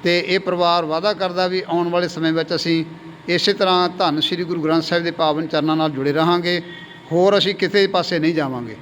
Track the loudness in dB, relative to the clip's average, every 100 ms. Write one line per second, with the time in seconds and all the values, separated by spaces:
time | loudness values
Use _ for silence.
0 | 2 0 0 -2 0 0 2 2 0 -2
1 | -2 -2 -4 0 -2 -2 -2 -2 0 0
2 | -2 -2 -2 -2 -2 -2 0 0 -2 -10
3 | -18 -16 -2 0 0 0 2 2 0 0
4 | 0 0 -2 -2 -4 -2 2 0 2 -2
5 | -2 0 0 0 -2 -2 0 0 0 0
6 | 0 2 2 2 0 -2 -6 -16 -18 -20
7 | -2 4 6 4 2 0 0 2 2 0
8 | 0 0 0 0 -2 -4 -8 -12